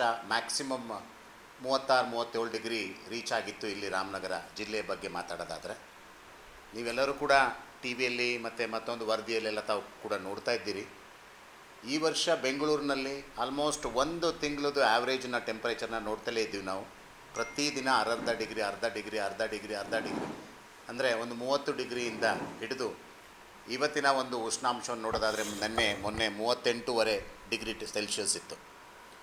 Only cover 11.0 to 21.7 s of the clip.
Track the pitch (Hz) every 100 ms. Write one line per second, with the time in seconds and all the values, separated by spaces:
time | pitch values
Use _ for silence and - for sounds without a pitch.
11 | - - - - - - - - 113 151
12 | 156 147 - 160 131 139 151 151 143 135
13 | 135 139 139 - 123 139 151 147 131 117
14 | 143 170 165 165 147 143 143 143 123 117
15 | 123 131 127 120 117 110 120 113 113 113
16 | 107 107 - 117 107 101 95 95 87 -
17 | - - - - - - 147 139 131 127
18 | 107 113 120 113 107 107 104 98 117 110
19 | 104 107 98 98 110 104 104 104 101 113
20 | 104 - - - - - - - - 120
21 | 131 113 120 120 127 139 139